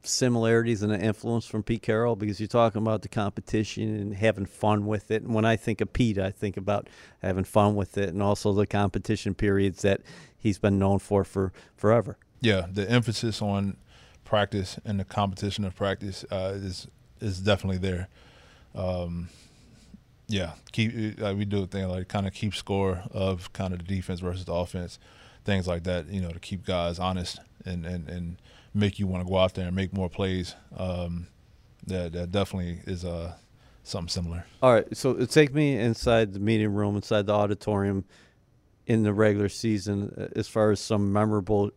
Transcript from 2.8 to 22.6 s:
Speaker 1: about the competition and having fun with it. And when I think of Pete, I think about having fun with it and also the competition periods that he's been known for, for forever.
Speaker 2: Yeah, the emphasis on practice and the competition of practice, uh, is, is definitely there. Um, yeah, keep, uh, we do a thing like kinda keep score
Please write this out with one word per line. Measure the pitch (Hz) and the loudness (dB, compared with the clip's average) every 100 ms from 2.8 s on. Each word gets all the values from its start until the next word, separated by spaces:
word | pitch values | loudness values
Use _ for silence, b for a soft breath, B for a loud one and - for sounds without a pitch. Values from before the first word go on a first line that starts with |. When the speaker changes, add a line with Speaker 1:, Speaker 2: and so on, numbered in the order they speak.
Speaker 1:
about | 110 107 | 0 0
the | - | -2
competition | - 101 101 - 110 107 - 107 107 | -2 -2 -4 -2 -2 -2 -4 -4 -4
and | 101 98 | -4 2
having | 110 101 98 | 2 2 -4
fun | - 107 104 104 | 0 2 2 2
with | 107 - | -4 -2
it. | 110 | -2
And | - | 0
when | 113 110 | 2 4
I | 113 | 2
think | - 107 | 0 -2
of | 101 | -2
Pete, | - 123 98 | 2 2 2
I | 95 | -2
think | 95 104 95 | -2 -6 -4
about | 98 101 - B B B | -2 -2 -4 B B B
having | 92 95 | -2 -2
fun | 95 110 104 104 | 2 4 4 4
with | 98 - | -2 -2
it | 101 | -4
and | 85 | 0
also | 101 101 107 | 0 2 2
the | 98 104 | 2 2
competition | 104 101 104 - 107 - 92 | 2 0 0 -2 -2 -2 0
periods | 104 98 98 85 | 2 4 2 2
that | 101 98 - B B B | 2 0 -2 B B B
he's | 110 98 | 0 2
been | 107 101 | 4 4
known | 98 98 | 4 2
for, | - 101 | 4 2
for | 92 - 95 B B _ | 2 0 -2 B B _
forever. | 104 113 101 - _ _ | 4 4 2 -8 _ _
Speaker 2:
Yeah, | 117 98 87 | 2 2 0
the | 98 98 | -2 2
emphasis | 120 117 110 117 104 | 2 2 -2 -2 -2
on | 104 101 98 95 - b b b | -2 0 -2 -4 -14 b b b
practice | - 107 101 104 92 - - | 0 2 2 0 -4 -8 -4
and | 101 | -4
the | 95 | -2
competition | - 101 92 104 95 98 | 0 -2 0 -4 -2 -6
of | 92 | -2
practice, | 98 98 101 92 - | -2 -2 -6 -10 -6
uh, | 98 95 98 | -4 -4 -4
is, | 98 90 - _ _ - | -8 -10 -14 _ _ -8
is | 110 90 | -6 -2
definitely | 95 101 95 92 | 0 0 0 -2
there. | 95 90 95 b b b b b b - | -2 -4 -6 b b b b b b -8
Um, | 92 90 87 87 87 B B B B B B - _ _ _ | -4 -4 -4 -6 -10 B B B B B B -20 _ _ _
yeah, | 101 87 78 - | -4 -4 -10 -12
keep, | - 110 117 110 107 | -2 -2 0 -6 -4
uh, | 104 98 | -4 -2
we | 104 | -2
do | 101 | -2
a | 92 | -2
thing | 98 92 | -4 -4
like | 92 92 | -4 -4
kinda | 104 98 | -4 -4
keep | - 110 | -4 -6
score | - | -6